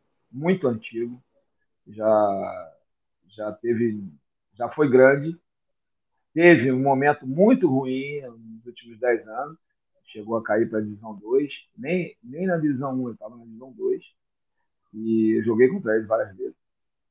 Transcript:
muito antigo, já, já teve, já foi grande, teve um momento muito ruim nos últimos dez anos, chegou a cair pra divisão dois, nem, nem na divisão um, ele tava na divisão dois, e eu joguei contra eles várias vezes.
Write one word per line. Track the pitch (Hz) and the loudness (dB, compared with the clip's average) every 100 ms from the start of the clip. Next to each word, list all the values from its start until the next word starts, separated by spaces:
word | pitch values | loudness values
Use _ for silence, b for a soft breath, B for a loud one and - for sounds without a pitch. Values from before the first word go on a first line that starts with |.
| _ _ _ | _ _ _
muito | 127 160 185 135 | -6 -2 0 -2
antigo, | 110 - 113 120 127 _ _ _ _ _ _ - | -4 -6 -8 -8 -10 _ _ _ _ _ _ -18
já, | 104 107 107 104 98 92 92 82 78 _ _ _ _ 92 | -4 2 4 2 0 -6 -10 -14 _ _ _ _ _ _
já | 104 107 | -12 -12
teve, | 107 117 113 117 107 98 76 _ _ _ | -6 -4 -2 -2 -4 -10 -18 _ _ _
já | - 117 | -10 -6
foi | - 143 | -2 2
grande, | 127 131 143 156 170 _ _ _ _ _ _ _ _ _ | 6 8 6 -2 -10 _ _ _ _ _ _ _ _ _
teve | 156 175 151 127 | 4 8 8 6
um | 127 | 2
momento | 135 135 143 147 131 | 2 2 2 0 -2
muito | 143 214 262 170 | 2 4 4 2
ruim | 131 131 131 139 147 | 0 -2 -4 -6 -10
nos | 131 117 113 110 120 | -12 -18 -20 -20 -20
últimos | 117 120 110 | -20 -20 -6
dez | 123 117 110 | -2 -2 -4
anos, | 107 147 160 _ _ _ _ | -10 -10 -14 _ _ _ _
chegou | _ 110 104 113 | _ -16 -6 -6
a | |
cair | 110 107 113 | -2 -2 0
pra | 110 | -2
divisão | 107 104 110 | -6 -10 -16
dois, | 104 104 135 147 - - - | -16 -2 -2 -2 -6 -20 -14
nem, | 131 180 170 - | -4 -4 -4 -12
nem | 120 147 190 | -16 -6 -2
na | 170 | 0
divisão | 151 127 139 | 0 -2 -4
um, | 131 123 | -6 -6
ele | 110 | -10
tava | 113 120 | -16 -20
na | |
divisão | 117 110 131 | -20 -20 -20
dois, | 110 127 - - _ _ _ _ _ _ _ _ | -8 -4 -4 -8 _ _ _ _ _ _ _ _
e | 107 113 110 110 113 | -10 -2 0 2 0
eu | |
joguei | 110 110 127 | 0 4 4
contra | 196 117 110 | 2 -2 -2
eles | 107 | 0
várias | 113 104 95 | -4 -4 -10
vezes. | - - _ _ _ _ _ | -14 -14 _ _ _ _ _